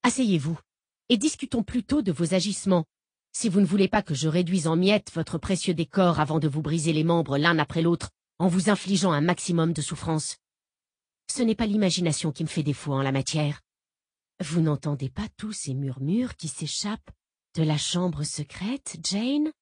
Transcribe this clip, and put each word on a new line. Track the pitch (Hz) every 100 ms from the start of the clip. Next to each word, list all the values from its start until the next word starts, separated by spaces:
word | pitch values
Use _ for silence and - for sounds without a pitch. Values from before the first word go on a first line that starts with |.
« |
Asseyez-vous, | 247 247 240 175 139 165 _ _ _ _ _
et | 240
discutons | 294 - - 233
plutôt | - 247 - 294
de | 202
vos | 143 165
agissements, | 185 180 190 196 180 156 _ _ _ _
si | - 226
vous | 185
ne | 185
voulez | 196 190
pas | 214
que | 202
je | 139 160
réduise | 165 175 185 156
en |
miettes | 165 185 214 -
votre | - 156 165
précieux | - 190 -
décor | 165 165 - 180 156
avant | 151 156
de | 151
vous | 139
briser | 147 165 156
les | 156
membres | 165 170 131 139
l'un | 160 170
après | 147 165
l'autre, | 170 170 - _ _ _
en | 180
vous | 175 180
infligeant | 202 185 190 185
un | 147
maximum | 160 180 - 170 165
de | 156
souffrance. | 147 160 170 156 - - _ _ _ _ _ _ _ _ -
Ce | -
n'est | 233
pas | 220 226
l'imagination | 208 196 170 170 147 165
qui | 135
me | 160
fait | -
défaut | 147 143 -
en | 135
la | 139
matière. » | 135 135 156 147 147 _ _ _ _ _ _ _ _
Vous | 160 170
n'entendez | 160 143 151 143 131
pas | - 214 _
tous | 214
ces | 208 -
murmures | 135 139 127 139 208 247
qui | - 156
s'échappent | - 151 - 208 220 - - _ _ _
de | -
la | 156 151
chambre | - 175 180 147
secrète, | 151 - 147 - 196 269 - 165
Jane ? | 160 196 240 294 302 -